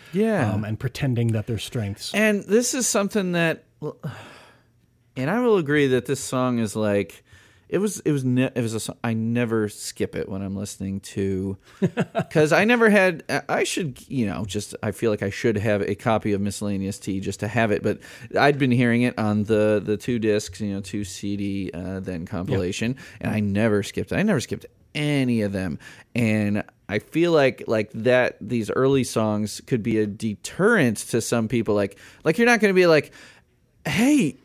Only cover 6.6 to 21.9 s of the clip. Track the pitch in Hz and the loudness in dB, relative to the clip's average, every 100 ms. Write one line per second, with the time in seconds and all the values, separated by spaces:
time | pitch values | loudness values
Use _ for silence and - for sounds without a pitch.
6.6 | 110 110 107 101 98 - _ - _ _ | 0 0 0 0 -2 -8 _ -20 _ _
7.6 | _ 170 208 - - 147 127 123 131 - | _ -2 -2 -2 0 0 2 2 0 0
8.6 | 117 110 - - 117 113 113 120 120 110 | -4 -4 -6 -6 -4 -2 0 0 0 0
9.6 | 107 - - - 104 95 - 95 98 98 | -2 -4 -12 -6 -4 -4 -6 -6 -6 -6
10.6 | 101 - 98 98 - - 98 95 95 95 | -8 -8 -8 -8 -8 -4 -2 -2 -4 -8
11.6 | _ - 180 - - - - 160 151 160 | _ -4 -4 -2 -4 -4 -2 2 4 4
12.6 | 208 240 226 202 185 165 - 139 - 165 | 4 4 6 6 4 0 -4 -6 -2 -2
13.6 | 381 320 165 123 - 139 104 69 101 104 | -2 -4 -6 -8 -6 -2 -2 -4 -6 -6
14.6 | - - 107 - 117 107 101 - 123 104 | -8 -8 -6 -2 0 0 -2 -2 0 0
15.6 | 110 104 98 104 123 107 113 98 101 - | 0 0 0 -2 0 0 0 0 -2 -4
16.6 | 101 98 98 - - 95 101 95 107 117 | -4 -4 -4 -6 -6 -6 -6 -6 -2 0
17.6 | 113 101 107 92 - - - 92 139 143 | 2 2 0 -4 -8 -20 -6 2 2 4
18.6 | 135 123 120 117 123 - 110 104 101 107 | 2 4 4 2 2 0 0 0 2 4
19.6 | 107 104 95 104 - 120 110 104 - - | 4 2 0 -4 -2 -2 2 0 -2 -6
20.6 | 104 98 98 104 101 - 101 101 98 98 | -6 -6 -6 -8 -8 -8 -6 -4 -4 -4
21.6 | 95 85 92 | -6 -8 -8